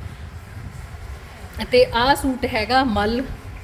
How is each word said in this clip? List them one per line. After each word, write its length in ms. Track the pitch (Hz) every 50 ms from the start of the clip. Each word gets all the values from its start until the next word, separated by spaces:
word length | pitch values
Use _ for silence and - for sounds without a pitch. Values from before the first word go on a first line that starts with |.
| - - - - - - - - - - - - - - - - - - - - - - - - - - - - - - - - 220 -
ਤੇ 140 | 247 247 254
ਆਹ 300 | 254 - 233 240 269 285
ਸੂਟ 300 | 277 - 269 254 247 -
ਹੈਗਾ 380 | - - 220 208 208 247 262 269
ਮਲ 400 | 254 202 202 202 220 233 247 269 - - - - - - -